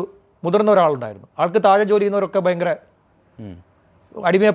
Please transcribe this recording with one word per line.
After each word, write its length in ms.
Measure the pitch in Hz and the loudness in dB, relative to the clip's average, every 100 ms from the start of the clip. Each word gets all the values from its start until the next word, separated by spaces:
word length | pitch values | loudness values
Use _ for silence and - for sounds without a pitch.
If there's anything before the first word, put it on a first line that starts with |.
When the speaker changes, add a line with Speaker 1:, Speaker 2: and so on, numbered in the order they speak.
| 180 _ _ _ | 0 _ _ _
Speaker 1:
മുതിർന്ന 260 | 165 202 214 | -2 0 2
ഒരാളുണ്ടായിരുന്നു, 520 | 190 165 135 113 98 - - | 4 2 0 -8 -14 -14 -6
ആൾക്ക് 200 | 170 202 | -2 2
താഴെ 200 | 196 196 208 | 2 2 2
ജോലി 120 | 208 | 0
ചെയ്യുന്നവരൊക്കെ 400 | 202 202 190 196 | 0 -2 -2 -2
ഭയങ്കര 260 | 180 175 175 151 _ _ _ _ _ - | -2 -2 -4 -6 _ _ _ _ _ -20
Speaker 2:
ഉം. 180 | 104 87 _ _ _ _ _ - 175 | -18 -18 _ _ _ _ _ -6 0
Speaker 1:
അടിമയെ 240 | 190 214 | 2 2